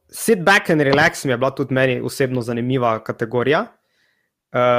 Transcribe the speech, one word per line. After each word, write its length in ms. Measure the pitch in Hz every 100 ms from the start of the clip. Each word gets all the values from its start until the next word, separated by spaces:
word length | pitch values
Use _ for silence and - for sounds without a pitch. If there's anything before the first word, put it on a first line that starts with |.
| _
Sit 340 | - - 214
back 300 | 165 202 202
and 100 | 156
relax 440 | 135 139 165 -
mi 60 | 143
je 60 | 120
bila 140 | 131
tudi 240 | 135 135
meni 240 | 131 131 123
osebno 420 | 123 - 131 127
zanimiva 580 | 117 117 123 131 120 110
kategorija. 640 | - 110 113 123 120 160 233 _ _ _ _ _ _ _ _
Eh, 60 | 127 123